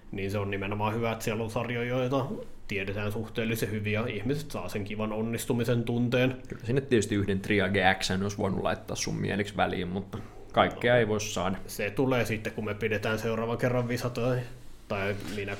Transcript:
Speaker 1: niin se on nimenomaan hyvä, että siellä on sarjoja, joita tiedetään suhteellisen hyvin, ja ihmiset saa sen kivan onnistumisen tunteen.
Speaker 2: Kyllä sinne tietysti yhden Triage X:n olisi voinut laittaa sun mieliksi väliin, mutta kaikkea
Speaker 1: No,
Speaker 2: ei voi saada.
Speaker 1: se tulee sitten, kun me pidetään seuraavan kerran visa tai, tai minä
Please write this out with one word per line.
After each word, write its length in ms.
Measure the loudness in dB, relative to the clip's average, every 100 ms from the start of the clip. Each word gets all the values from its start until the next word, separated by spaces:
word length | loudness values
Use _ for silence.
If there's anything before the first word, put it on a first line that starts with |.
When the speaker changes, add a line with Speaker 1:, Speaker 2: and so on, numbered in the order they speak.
| -8
Speaker 1:
niin 180 | -4 -2
se 80 | -2
on 120 | -2
nimenomaan 440 | -2 -2 0 0
hyvä, 180 | 0 0
että 120 | 0
siellä 200 | -2 -2
on 60 | -2
sarjoja, 380 | -2 -2 -2 0
joita 380 | 0 2 0 0 -4 -8 -10 -4
tiedetään 440 | -4 -2 -2 -2
suhteellisen 580 | -2 -4 -2 -2 0 -2
hyvin, 220 | -2 0
ja 140 | 0 0
ihmiset 440 | -2 -2 -2 -2
saa 180 | -6 -4
sen 160 | -4
kivan 280 | -4 -2 -2
onnistumisen 720 | 0 -2 -2 0 0 2 2
tunteen. 520 | 2 2 4 4 4 0 -8
Speaker 2:
Kyllä 180 | -6 0
sinne 140 | 0
tietysti 340 | 4 4 4
yhden 260 | 2 2 0
Triage 540 | 2 4 4 4 4 4
X:n 240 | 2 0
olisi 160 | 0 0
voinut 240 | 0 0
laittaa 340 | 0 -2 -4 -4
sun 180 | -2
mieliksi 420 | -2 0 0 0 0
väliin, 320 | 0 0 -2
mutta 300 | -4 -6 -8 -10 -14 0
kaikkea 400 | 4 4 4 6
Speaker 1:
No, 60 | 6
Speaker 2:
ei 100 | 6
voi 120 | 2
saada. 360 | 0 -2 0 -2 -4
Speaker 1:
se 240 | -6 -2
tulee 340 | 2 2 2
sitten, 280 | 2 -2 -4
kun 120 | -4
me 100 | -4
pidetään 440 | -2 -2 0 0 0
seuraavan 400 | 0 0 0 0
kerran 300 | 2 2 0
visa 220 | -2 -2
tai, 280 | 0 0 0 -2 -10 -14 -12 -6
tai 260 | -2 0 -2 -4 -6
minä 200 | -4 -4